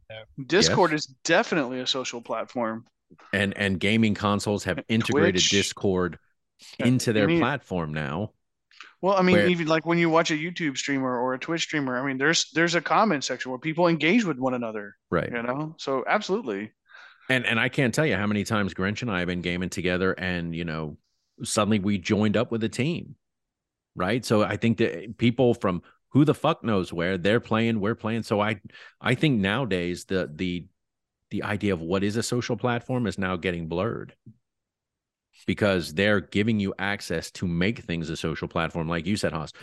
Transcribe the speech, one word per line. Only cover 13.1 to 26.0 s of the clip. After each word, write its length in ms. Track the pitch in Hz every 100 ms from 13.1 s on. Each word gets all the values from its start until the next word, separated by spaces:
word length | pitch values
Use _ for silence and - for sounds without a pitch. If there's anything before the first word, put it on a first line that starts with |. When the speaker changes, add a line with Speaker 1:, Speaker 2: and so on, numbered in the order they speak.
| 151
Speaker 2:
section 300 | - 127 127
where 60 | 127
people 260 | 160 160 175
engage 380 | 165 151 233 202
with 140 | 135
one 160 | 131 123
another. 420 | 117 110 101 - _
Speaker 3:
Right. 200 | 87 -
Speaker 2:
You 120 | 120
know? 340 | 117 131 156 160
So 260 | - 135 -
absolutely. 640 | - - 196 139 98 110 - _ - - - -
Speaker 3:
And, 180 | 131 107
and 140 | 113
I 80 | 127
can't 260 | 139 131 113
tell 120 | 156
you 100 | 92
how 100 | 104
many 160 | 104
times 320 | 95 110 98 -
Grinch 280 | 92 104
and 80 | 123
I 100 | 92
have 80 | 87
been 120 | 90
gaming 300 | 87 87 90
together 420 | - 87 90 92
and, 420 | - 92 87 85 82
you 100 | 85
know, 340 | 80 78 - _ _ _ - 117
suddenly 340 | - 104 110
we 200 | 95 104
joined 380 | 82 104 107 101
up 140 | 123
with 140 | 113 110
a 40 |
team. 460 | - 135 170 - - _ _ _ _ _ _ _ -
Right. 300 | 90 123 -
So 180 | 110
I 140 | 104 104
think 220 | 117 107
that 380 | 113 82 98 110
people 380 | 120 117 123 113
from 280 | 104 90 - _